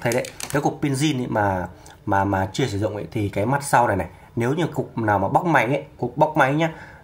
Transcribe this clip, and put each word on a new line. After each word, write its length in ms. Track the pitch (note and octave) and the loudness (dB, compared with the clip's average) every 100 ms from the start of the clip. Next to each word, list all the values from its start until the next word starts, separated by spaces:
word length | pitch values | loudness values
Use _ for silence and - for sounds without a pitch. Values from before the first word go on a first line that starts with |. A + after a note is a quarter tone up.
thấy 120 | A#2+ | -2
đấy, 120 | A#2 - - - | -2 -4 -8 -6
cái 80 | C#3+ | -2
cục 180 | D#3 - | -2 -2
pin 120 | D3 | -2
zin 260 | C3 D#3 C3 | 0 0 0
ấy 80 | A#2+ | -2
mà, 400 | A2+ G2+ F#2 F2 - - - - | 0 2 0 -4 -10 -20 -12 0
mà, 180 | G2 | 2
mà 260 | G2 G2 F#2+ | 2 0 -2
chưa 140 | - B2+ | -2 -2
sử 120 | G2+ | -2
dụng 160 | G#2 G#2 | -4 -4
ấy, 120 | - | -6
thì 180 | A2+ G2+ | -4 -2
cái 160 | G2+ A2 | 0 0
mặt 180 | C#3 | 0
sau 240 | C#3 C3+ A#2+ | 2 4 4
này 100 | G2 | 2
này, 100 | F2 - - - | -2 -10 -10 -2
nếu 180 | A#2 | -2
như 140 | D#3 D#3+ | 0 -2
cục 300 | - A#2+ - | -2 -6 -2
nào 220 | A2 G2+ | 0 2
mà 80 | F#2+ | 2
bóc 180 | D3 F3+ | 2 2
máy 200 | C#3+ A#2 | 2 2
ấy, 180 | C#3+ - - | -2 -4 -8
cục 200 | A#2+ C#3+ | -6 0
bóc 200 | D#3 D3+ | 2 4
máy 160 | C3+ | 2
nhá, 180 | D3+ E3 D#3+ - - | 2 0 -2 -16 -20